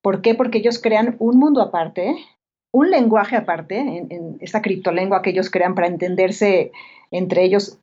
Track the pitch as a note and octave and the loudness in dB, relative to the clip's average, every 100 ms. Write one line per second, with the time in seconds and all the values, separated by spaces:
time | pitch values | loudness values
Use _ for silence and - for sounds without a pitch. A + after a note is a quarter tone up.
0 | G3 G3 A3+ A3+ B3 A3 A3+ A#3 A3+ G#3+ | -2 0 0 0 0 0 -2 0 2 2
1 | A#3 A#3 A3+ B3+ D4 C4+ G3+ F3 D#3+ - | 0 0 4 6 6 4 2 -2 -4 -4
2 | F#3+ E4+ - _ _ _ _ B3+ E4+ F4 | -4 -4 -10 _ _ _ _ 2 4 4
3 | A#3 G#3+ G3+ A#3+ A3+ E3+ D#3+ G3 C#4 F3 | 4 2 2 -2 -2 -6 -6 -6 -6 -8
4 | E3+ F3 E3 - - G#3+ G#3 F#3 F#3 E3+ | -10 -12 -12 -14 -6 -4 -4 -4 -2 -2
5 | F#3+ F#3+ G3 F#3 F#3 F#3 F3+ F#3 F3 E3+ | -2 -2 0 -2 -2 0 0 0 -2 -2
6 | F3+ F3+ F#3 - G#3 F#3 - - - - | -4 0 0 0 2 2 0 -10 -20 -20
7 | _ F3 F#3 F3+ F#3 G3 G3 - | _ -6 -2 2 4 2 -2 -14